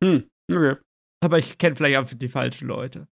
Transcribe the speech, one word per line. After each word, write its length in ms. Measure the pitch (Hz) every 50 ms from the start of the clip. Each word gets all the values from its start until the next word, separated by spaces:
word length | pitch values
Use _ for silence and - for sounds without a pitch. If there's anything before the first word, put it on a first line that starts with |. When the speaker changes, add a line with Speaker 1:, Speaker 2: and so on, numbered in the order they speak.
| 185
Speaker 1:
Hm, 240 | 190 170 135 - - _ _ _ - -
okay. 240 | 180 156 135 131 - _ _ _ _ _ _ _ _ 170
Speaker 2:
Aber 160 | 165 165 165
ich 180 | - - -
kenn 180 | - 175 170 143
vielleicht 220 | 123 156 143 139
auch 80 | 135 131 120 131 117
die 100 | 127 123
falschen 400 | - 135 127 123 123 - 131 123
Leute. 400 | - 110 127 131 - 165 147 -